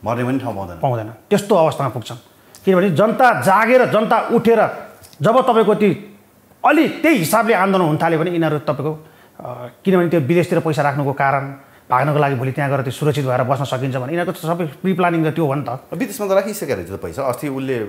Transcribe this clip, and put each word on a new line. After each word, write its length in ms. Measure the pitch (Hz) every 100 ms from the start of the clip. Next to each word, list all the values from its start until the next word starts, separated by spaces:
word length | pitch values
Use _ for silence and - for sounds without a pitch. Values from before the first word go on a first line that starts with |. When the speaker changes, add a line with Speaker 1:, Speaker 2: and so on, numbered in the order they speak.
| 98
Speaker 1:
मर्ने 180 | 120
पनि 160 | 123 135
ठाउँ 160 | 123 98
पाउँदैन। 240 | 95 85
Speaker 2:
पाउँदैन। 280 | 143 120 107
त्यस्तो 480 | 117 - 202 202 196
अवस्थामा 340 | 160 131 139
पुग्छन्। 280 | 120 - 131 - _ _ - -
किनभने 240 | 185 202
जनता 520 | 147 214 - 254 196
जागेर, 440 | 127 190 220 254 233
जनता 440 | 196 220 226 -
उठेर 280 | 226 220 226 165 - - - - -
जब 260 | 151 240 254
तपाईँको 280 | 226 202 214
ती 420 | 208 - - - _ _ _ _ -
अलि 240 | 302 254
त्यही 280 | - 311 277
हिसाबले 360 | 156 214 220
आन्दोलन 300 | 202 196 190
हुन 140 | 170 156
थाल्यो 220 | 165 160
भने 120 | 170
यिनीहरू 280 | 175 160 151
तपाईँको, 460 | 147 147 147 156 - - - -
अ, 280 | 131 123 123 - -
किनभने 240 | 180 175
त्यो 100 | 170
विदेशतिर 400 | 131 170 170 170
पैसा 220 | 165 156
राख्नुको 320 | 143 139 143
कारण, 420 | 139 139 139 139 135 - - -
भाग्नको 300 | 127 143 147
लागि 160 | 143 135
भोलि 160 | 131
त्यहाँ 200 | 131 139
गएर 100 | 139
त्यो 100 | 131
सुरक्षित 340 | 117 151 143 131
भएर 180 | 127
बस्न 200 | 123 131
सकिन्छ 320 | 135 127 135 127
भने 180 | 127
यिनीहरूको 180 | 170 175
त 40 | 175
सबै 300 | 160 170 165
प्री 280 | 135 185
प्लानिङ 380 | 180 175 170 156
त 40 | 143
त्यो 100 | 156
हो 80 |
नि 120 | 139 117
त। 200 | 127 -
Speaker 1:
विदेशमा 340 | 165 247 - 202
त 40 |
राखिसकेको 420 | 190 202 208 156
रहेछ 160 | 104 85
त 20 |
पैसा। 320 | 98 - 82
अस्ति 240 | 135 123 151
उसले, 320 | 135 135 123